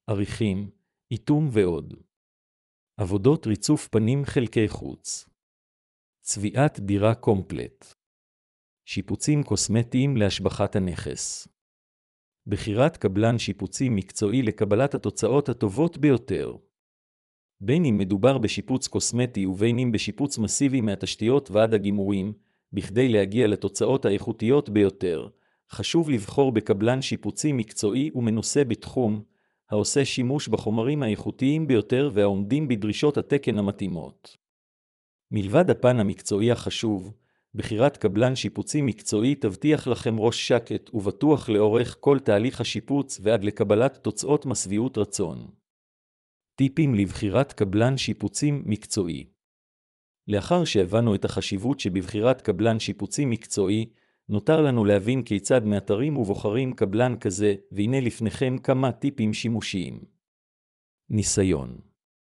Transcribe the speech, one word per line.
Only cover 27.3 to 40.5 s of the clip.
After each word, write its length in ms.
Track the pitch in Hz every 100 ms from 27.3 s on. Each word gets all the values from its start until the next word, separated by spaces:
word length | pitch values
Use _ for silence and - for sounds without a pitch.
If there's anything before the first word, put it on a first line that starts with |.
| - 151 135
מקצועי 540 | 107 - 107 117 151
ומנוסה 500 | 135 117 110 104 143
בתחום, 580 | 131 110 - - 117 107 104 _ _ _ -
העושה 340 | 107 101 143
שימוש 440 | 135 - 123 147 131
בחומרים 540 | 107 - 113 117 147
האיכותיים 640 | 120 104 107 - 131 156 156
ביותר 440 | 117 - 127 143
והעומדים 540 | 104 101 98 101 139 156
בדרישות 500 | 113 107 104 147 147
התקן 400 | - 143 135 107
המתאימות. 800 | 101 98 98 85 67 - - - _ _ _ _ _ _ _ _ -
מלבד 400 | 107 98 123 185
הפן 300 | 117 127 123
המקצועי 520 | 98 90 - 101 113
החשוב, 600 | 117 - - 117 101 92 113 _ _ _
בחירת 420 | 104 104 107 135 -
קבלן 400 | 104 95 127 131
שיפוצים 500 | - - 98 151 139
מקצועי 480 | 101 - 107 120
תבטיח 520 | 143 110 92 151 151 -
לכם 340 | 120 127 110
ראש 280 | 110 -
שקט 420 | -